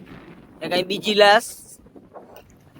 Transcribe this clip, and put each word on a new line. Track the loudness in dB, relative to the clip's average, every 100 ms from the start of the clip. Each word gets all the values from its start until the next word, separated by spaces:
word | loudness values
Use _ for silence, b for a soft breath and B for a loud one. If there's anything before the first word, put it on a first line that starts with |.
| -20 -20 -20 -20 -20 -16
એક | -6
અહીં | -6 -4
બીજી | -6 -4
લાશ, | 2 4 4 0 -18 -20 -20 _ -20 _ -20 -20 -20 _ _ _ -20